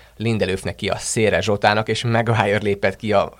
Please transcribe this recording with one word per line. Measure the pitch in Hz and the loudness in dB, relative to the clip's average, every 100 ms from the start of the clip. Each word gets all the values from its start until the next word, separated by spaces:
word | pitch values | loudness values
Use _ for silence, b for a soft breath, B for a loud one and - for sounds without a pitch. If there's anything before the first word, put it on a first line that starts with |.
| b b | b b
Lindelöfnek | 110 110 95 95 90 - | -2 0 0 -2 -6 -6
ki | - | -4
a | - | -4
szélre | - 120 107 87 | -4 0 2 2
Zsotának, | 98 101 107 107 110 | 0 2 2 2 -2
és | 110 | -2
Maguire | 120 117 113 110 101 104 | 0 0 2 2 2 0
lépett | 104 98 98 - | 0 0 -2 -2
ki | 110 | 0
a | 98 82 | 0 0